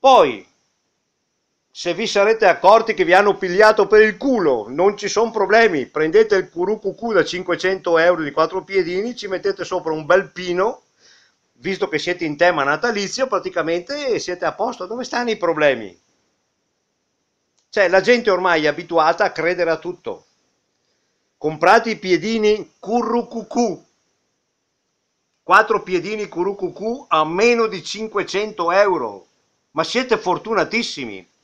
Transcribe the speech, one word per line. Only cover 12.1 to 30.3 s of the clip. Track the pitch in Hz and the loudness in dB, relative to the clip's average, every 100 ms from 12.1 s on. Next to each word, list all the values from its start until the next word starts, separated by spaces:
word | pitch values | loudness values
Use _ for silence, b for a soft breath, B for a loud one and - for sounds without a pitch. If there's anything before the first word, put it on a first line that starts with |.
| 175 | -6
in | 165 147 | -6 2
tema | 175 160 | 2 2
natalizio, | 139 151 240 208 196 - 254 | 0 0 -2 -4 -6 -4 -4
praticamente | 190 180 180 156 170 175 285 277 190 | -4 -4 -6 -4 -4 -6 -8 -4 -4
siete | - 180 170 | -4 -6 -6
a | |
posto. | - 220 247 180 | -4 -8 -6 -12
Dove | 233 | -10
stanno | 254 233 240 | -8 -6 -4
i | 214 | -4
problemi? | 175 156 151 123 104 87 _ _ _ _ _ _ _ _ _ _ _ _ _ _ _ _ _ | -2 0 0 0 -6 -18 _ _ _ _ _ _ _ _ _ _ _ _ _ _ _ _ _
Cioè, | - 185 | 0 2
la | 190 | 4
gente | 190 240 233 | 4 2 4
ormai | 185 185 165 | 0 2 2
è | 151 | 0
abituata | 147 170 165 156 170 | -2 -2 0 2 2
a | 202 | -2
credere | - 160 175 170 | -2 -4 -2 -2
a | 160 | -2
tutto. | 170 175 - 92 _ _ _ _ _ _ _ _ _ _ _ _ | -6 -12 -12 -14 _ _ _ _ _ _ _ _ _ _ _ _
Comprate | 151 147 175 220 226 | -6 0 4 4 2
i | 220 | -8
piedini | 185 175 185 226 214 214 - _ | -2 -2 0 0 0 0 -4 _
curucucù, | - 240 226 233 233 233 202 - 233 160 _ _ _ _ _ _ _ _ _ _ _ _ _ _ _ _ | -4 -2 0 -4 -4 -10 -8 -2 -2 -4 _ _ _ _ _ _ _ _ _ _ _ _ _ _ _ _
quattro | - 185 214 208 | 2 4 4 0
piedini | - 180 160 214 202 | -2 -4 -4 -8 -8
curucucù | 165 180 202 180 151 208 247 277 | -4 -6 -4 -8 -6 -8 -8 -2
a | 160 156 | 0 0
meno | 175 226 240 220 | 2 2 2 0
di | 180 | -4
cinquecento | 151 202 220 208 196 190 214 208 170 | -12 -10 -8 -6 -4 -4 -6 -6 -2
euro, | 185 202 170 117 101 _ _ _ _ _ | 2 2 0 -4 -10 _ _ _ _ _
ma | 151 | -6
siete | 165 233 254 220 | -4 -2 0 -2
fortunatissimi. | 180 | 0